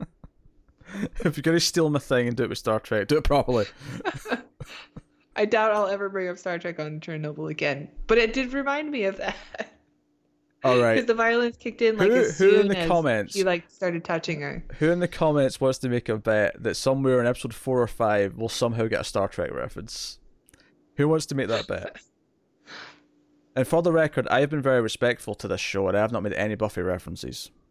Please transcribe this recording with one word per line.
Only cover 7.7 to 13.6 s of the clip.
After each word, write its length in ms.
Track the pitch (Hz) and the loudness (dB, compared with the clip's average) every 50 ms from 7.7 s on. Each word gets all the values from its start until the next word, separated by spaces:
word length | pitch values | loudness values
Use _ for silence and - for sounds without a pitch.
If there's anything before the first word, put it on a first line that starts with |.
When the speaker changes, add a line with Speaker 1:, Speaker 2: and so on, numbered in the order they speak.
| 135 139 - - - - - | -2 -4 -8 -12 -12 -6 -2
Speaker 2:
but 120 | - 226 233 | 2 2 4
it 160 | 226 220 - | 2 2 0
did 180 | 269 262 247 | -2 -4 -4
remind 380 | 262 277 269 277 277 302 311 302 | -4 -4 -4 -2 -4 -4 -4 -6
me 140 | 294 240 196 | -4 -2 -2
of 120 | 196 196 | -2 -4
that. 180 | - 196 190 - - - - - - - - - _ _ _ _ _ _ _ _ _ _ _ _ _ _ _ _ _ | -4 -6 -8 -8 -10 -12 -16 -12 -12 -12 -12 -16 _ _ _ _ _ _ _ _ _ _ _ _ _ _ _ _ _
Speaker 1:
All 160 | - 131 127 123 | 2 2 4 6
right. 160 | 120 113 113 - | 6 6 4 4
Speaker 2:
'Cause 80 | 233 | 4
the 80 | 233 220 | 2 2
violence 420 | 233 226 226 233 240 240 233 233 | 2 2 2 2 2 2 0 -2
kicked 240 | - - 240 - - | -6 -10 -8 -2 0
in, 160 | 233 220 220 | 2 2 4
like, 140 | 208 185 208 | 4 4 4
Speaker 1:
Who, 40 | 240 | 6
Speaker 2:
as 200 | 254 226 - 143 - | 4 4 2 2 4
Speaker 1:
who 120 | 190 196 202 | 6 8 8
in 40 | 202 | 8
Speaker 2:
soon 80 | 202 202 | 6 4
Speaker 1:
the 100 | 196 180 | 2 0
Speaker 2:
as 80 | 165 165 | 2 2
Speaker 1:
comments, 460 | 180 170 156 135 113 107 101 - - | 2 4 4 4 2 2 0 -2 0
Speaker 2:
he, 80 | 196 | 0
like, 280 | 185 190 180 170 | 2 2 0 0